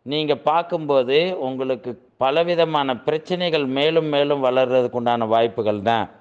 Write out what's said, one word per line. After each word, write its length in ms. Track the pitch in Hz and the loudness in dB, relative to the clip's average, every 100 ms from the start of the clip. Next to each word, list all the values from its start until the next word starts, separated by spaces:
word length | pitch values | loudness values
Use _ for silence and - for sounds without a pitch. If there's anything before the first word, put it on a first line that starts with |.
நீங்க 340 | 120 151 151 135 | -6 -4 -2 0
பார்க்கும்போது 1040 | - 160 170 175 151 139 123 143 180 180 | 0 0 -2 -6 0 0 4 2 2 -2
உங்களுக்கு 680 | 131 131 131 127 123 113 _ _ | -6 -4 -4 -4 -6 -12 _ _
பலவிதமான 840 | 131 151 170 170 165 151 135 120 | 0 2 0 0 2 0 -2 -2
பிரச்சனைகள் 640 | - 156 - 175 175 156 135 | -2 -4 -4 -4 -2 -2 -2
மேலும் 400 | 135 151 165 156 | 0 2 2 0
மேலும் 380 | 143 143 143 | 0 0 2
வளர்றதுக்கு 520 | 127 131 127 127 123 123 | 2 2 2 2 0 -2
உண்டான 300 | 120 120 113 | 0 0 2
வாய்ப்புகள் 560 | 113 117 - 107 104 | 2 2 0 -2 0
தான். 300 | 101 113 95 - | 0 0 -2 -10